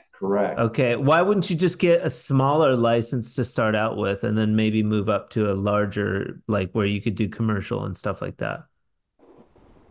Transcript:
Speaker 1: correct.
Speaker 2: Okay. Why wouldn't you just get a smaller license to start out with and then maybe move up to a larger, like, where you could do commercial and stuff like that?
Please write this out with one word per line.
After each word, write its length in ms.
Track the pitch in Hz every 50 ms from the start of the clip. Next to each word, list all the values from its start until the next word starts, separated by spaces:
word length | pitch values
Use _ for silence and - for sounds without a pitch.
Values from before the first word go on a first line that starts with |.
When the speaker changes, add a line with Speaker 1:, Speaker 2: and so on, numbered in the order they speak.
| _ _ _
Speaker 1:
correct. 460 | - 98 95 101 104 101 - - 117
Speaker 2:
Okay. 380 | 120 110 113 143 131 120 120
Why 260 | 113 135 139 156 170 185
wouldn't 260 | 196 208 196 170 -
you 60 | 180
just 240 | 156 185 175 175 -
get 260 | 190 175 170 170 -
a 60 | 143
smaller 640 | - - - - 139 135 131 139 147 156 160 139 131
license 640 | 120 117 117 117 120 113 - 143 123 110 - -
to 80 | - 117
start 320 | - - - 113 110 107
out 200 | 107 110 113 110
with 280 | 101 101 98 101 - -
and 120 | 110 107
then 200 | 110 110 107 107
maybe 260 | 110 110 107 107 110 107
move 260 | 107 107 107 98 104
up 220 | 104 98 - -
to 220 | - 113 107 104 98
a 20 |
larger, 840 | 95 98 104 104 104 104 101 98 104 101 101 98 98 104 - - - - -
like, 240 | 107 98 95 92 -
where 140 | 113 101
you 140 | 101 104 101
could 140 | - 120 95
do 140 | - 110 98
commercial 560 | - - 113 110 107 98 92 - 110 101 104
and 120 | 101 92
stuff 240 | - - 104 95 -
like 180 | 101 98 - -
that? 260 | - 53 - - - _ _ _ _ _ _ _ _ _ _ _ _ _ - - - _ _ _ _ _ _ _ _ _